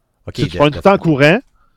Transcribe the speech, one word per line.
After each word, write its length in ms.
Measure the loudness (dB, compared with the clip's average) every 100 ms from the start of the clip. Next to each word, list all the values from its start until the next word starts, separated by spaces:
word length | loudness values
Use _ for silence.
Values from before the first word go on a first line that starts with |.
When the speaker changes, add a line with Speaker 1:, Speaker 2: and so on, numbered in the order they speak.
| _ _ -16
Speaker 1:
Ok, 100 | -8
Speaker 2:
Si 60 |
tu 60 | -6
Speaker 1:
de, 60 | -2
Speaker 2:
prends 140 | -2
tout 60 | 2
le 60 |
temps 160 | 2 2
courant, 400 | 0 2 2 0 -4 _ _